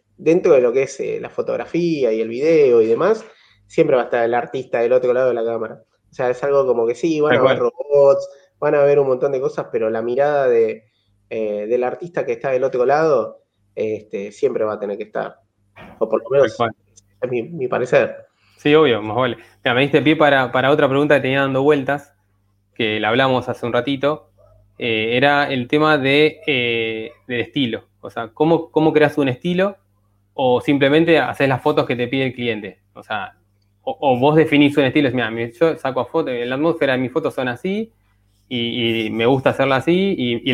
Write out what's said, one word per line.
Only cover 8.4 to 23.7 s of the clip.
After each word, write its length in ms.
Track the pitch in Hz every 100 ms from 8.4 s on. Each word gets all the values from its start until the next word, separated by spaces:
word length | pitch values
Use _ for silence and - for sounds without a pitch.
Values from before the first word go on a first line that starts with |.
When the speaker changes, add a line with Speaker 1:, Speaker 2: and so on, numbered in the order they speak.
| _ -
Speaker 1:
van 160 | 147 151
a 60 |
haber 180 | 143 143
un 80 | 135
montón 240 | 127 143
de 80 | 135
cosas, 260 | 143 147 139
pero 180 | 123 110
la 120 | 113
mirada 460 | 120 123 143 147 135
de, 380 | 117 113 110 _ _ _ _ -
eh, 360 | 113 107 104 104
del 160 | 123
artista 420 | 127 - 175 - 131
que 80 |
está 180 | 117 143
del 120 | 131
otro 220 | 131 127 123
lado, 560 | 143 160 135 110 - _ _ _ -
este, 560 | 107 107 - 107 101
siempre 320 | 104 135 113
va 100 | 107
a 60 | 107
tener 180 | 104 104
que 60 |
estar. 320 | 107 113 107 - _ _ _ - - -
O 80 | -
por 140 | 110
lo 60 | -
menos, 260 | 139 131 -
Speaker 2:
Tal 20 |
cual. 140 | 117 - _ _ _ -
Speaker 1:
es 80 | 127
mi, 140 | 123
mi 240 | 113 170 127
parecer. 480 | 113 123 143 107 - - _ _ _
Speaker 2:
Sí, 160 | 147
obvio, 280 | 151 151 110
más 120 | 107 107
vale. 220 | 127 113 - _
Mira, 120 | 131 123
me 60 |
diste 200 | 139 147
pie 140 | 135 156
para, 360 | 151 139 127
para 200 | 127 131
otra 160 | 147 143
pregunta 260 | 135 147 147
que 60 |
tenía 200 | 127 135
dando 200 | 139 131
vueltas, 540 | 139 147 135 143 - _ _ _ _ _ _
que 260 | - 113 107
la 100 | 107
hablamos 380 | 117 131 127 120
hace 180 | 117
un 80 | 120